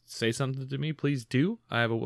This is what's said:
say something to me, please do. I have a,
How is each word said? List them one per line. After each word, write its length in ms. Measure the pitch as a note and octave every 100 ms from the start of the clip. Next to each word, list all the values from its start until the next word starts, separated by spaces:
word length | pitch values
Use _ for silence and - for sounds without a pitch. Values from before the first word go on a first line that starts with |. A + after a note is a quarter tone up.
| -
say 260 | - A#2
something 360 | A#2 C3+ C3+ C3
to 80 | C#3
me, 160 | D3+
please 320 | D3+ C#3+ C#3 A2
do. 340 | B2+ F3 A3+ -
I 120 | A#2
have 100 | A#2
a, 40 | A2+